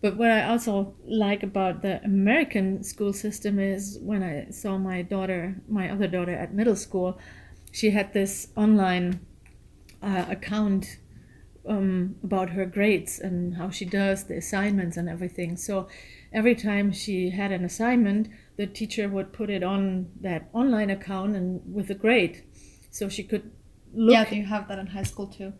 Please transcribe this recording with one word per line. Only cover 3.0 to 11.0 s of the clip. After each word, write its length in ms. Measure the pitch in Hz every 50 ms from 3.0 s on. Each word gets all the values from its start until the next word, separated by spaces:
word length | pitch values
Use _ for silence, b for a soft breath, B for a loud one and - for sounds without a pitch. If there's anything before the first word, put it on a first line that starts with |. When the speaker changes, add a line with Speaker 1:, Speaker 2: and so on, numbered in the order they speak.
| 208 202 196
Speaker 1:
system 440 | 202 - 214 208 - - 208 202 196
is 400 | 196 196 190 190 196 196 202 -
when 200 | - 185 214 202
I 280 | 190 180 156 147 - -
saw 260 | - - - 208 190 190
my 240 | 190 190 185 180
daughter, 540 | 175 180 202 196 190 190 185 180 165 185 190 185 - -
my 200 | 214 208 185 175
other 180 | - 196 202 185
daughter 260 | 180 180 175 175 175
at 200 | - - - -
middle 220 | 196 226 240 214
school, 420 | 190 - - - 190 180 180 185 B B B B B B B B B B B
she 200 | - - - 214
had 200 | 196 208 196 202
this 380 | - 208 196 196 196 - - - - -
online, 640 | 208 214 220 208 190 185 180 180 180 180 185 175 - - - - - - - - - - - - - - - -
uh, 240 | - 202 196 185 180 180
account, 680 | 190 190 - - 202 214 214 208 196 190 185 - - -